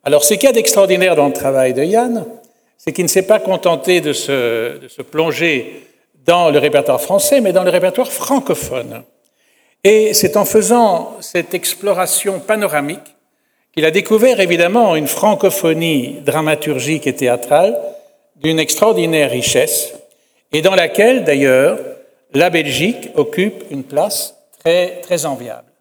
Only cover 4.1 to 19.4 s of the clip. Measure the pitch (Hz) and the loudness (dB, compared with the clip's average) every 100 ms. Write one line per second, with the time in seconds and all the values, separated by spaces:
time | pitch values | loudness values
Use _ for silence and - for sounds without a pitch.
4.1 | 139 - 139 120 113 117 - 123 - 131 | -6 -4 -2 -2 -2 -4 -8 -18 -16 -8
5.1 | 151 165 - 165 135 107 - - _ _ | -2 -2 0 0 -2 -6 -16 -20 _ _
6.1 | _ 135 175 165 147 147 143 139 127 - | _ 0 2 4 2 2 2 2 -2 0
7.1 | 196 - 277 208 180 185 180 185 185 254 | -2 2 2 4 2 2 2 0 -2 -4
8.1 | - - 277 262 165 - 131 120 113 - | -6 -2 -2 -2 -6 -6 -8 -10 -14 -18
9.1 | _ _ _ _ _ _ _ 196 214 214 | _ _ _ _ _ _ _ 4 4 2
10.1 | 208 185 208 196 220 190 240 220 170 - | 0 0 0 2 2 2 2 2 0 -6
11.1 | - - 175 160 180 - - 202 180 175 | -14 -6 -6 -4 -6 -6 -6 -4 -2 -2
12.1 | - 202 190 - 214 202 151 143 185 - | -2 -4 -6 -4 -2 0 -2 -4 -10 -16
13.1 | _ _ _ _ _ _ - 156 180 202 | _ _ _ _ _ _ 0 0 0 0
14.1 | 220 254 220 180 170 175 226 214 160 143 | 2 4 2 2 2 2 4 2 2 -2
15.1 | - 208 196 196 - 165 160 165 147 120 | 0 0 2 0 0 -2 0 0 -2 -2
16.1 | - - 156 156 151 160 135 131 160 135 | -6 -4 -2 -2 -2 -2 -4 -4 -4 -4
17.1 | 127 123 120 - 147 196 - - - _ | -2 -2 -2 2 2 2 0 -8 -14 _
18.1 | _ _ _ 156 160 156 - 214 180 170 | _ _ _ -2 -2 -2 2 2 2 0
19.1 | 160 139 123 | 0 0 -2